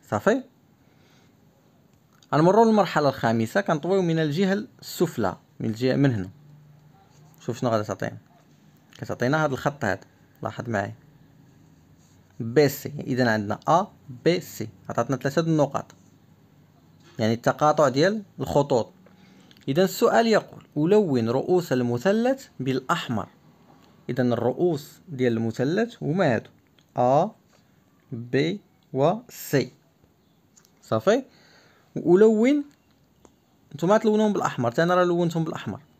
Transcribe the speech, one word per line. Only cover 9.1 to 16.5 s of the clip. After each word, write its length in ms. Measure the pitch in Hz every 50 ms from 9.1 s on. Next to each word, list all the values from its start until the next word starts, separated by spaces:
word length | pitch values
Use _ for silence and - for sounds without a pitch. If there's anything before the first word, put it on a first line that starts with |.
| - - 120 123 147 156 156
هاد 80 | 147 135
الخط 320 | 120 - 147 143 - -
هذا، 160 | 104 92 - - _ _ _ _ _ _ _ -
لاحظ 260 | 110 - - 117 120
معايا. 260 | 113 101 101 101 113 - _ - _ _ - _ _ _ - _ _ _ _ _ _ _ _ _ _ _ _ _ _ _ _ _ _ _
بي 280 | 123 113 117 151 147 139
سي، 240 | 143 - - 151 147 147
إذا 300 | - - 135 120 127 120
عندنا 300 | 110 107 104 101 104 - - -
أ 180 | 151 - - - - _ _ - 123 120 -
بي 160 | 160 170 180
سي، 280 | 170 - - - 107 110 - - - -
عطاتنا 280 | - - 147 143 135
ثلاثة 260 | 123 - 139 135 170 165
د 60 | 160
النقاط. 460 | 160 156 143 - - - - - - _ _ _ _ _ _ _ _ _ _ _